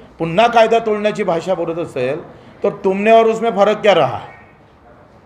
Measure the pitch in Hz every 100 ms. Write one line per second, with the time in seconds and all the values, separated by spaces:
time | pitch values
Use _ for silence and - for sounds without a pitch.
0 | - - 165 180 233 233 226 226 214 208
1 | 208 202 185 165 175 175 165 165 156 135
2 | 127 160 - - - - 202 - 190 196
3 | 214 226 226 208 226 190 202 214 214 170
4 | 123 101 - - - _ _ _ - -
5 | - -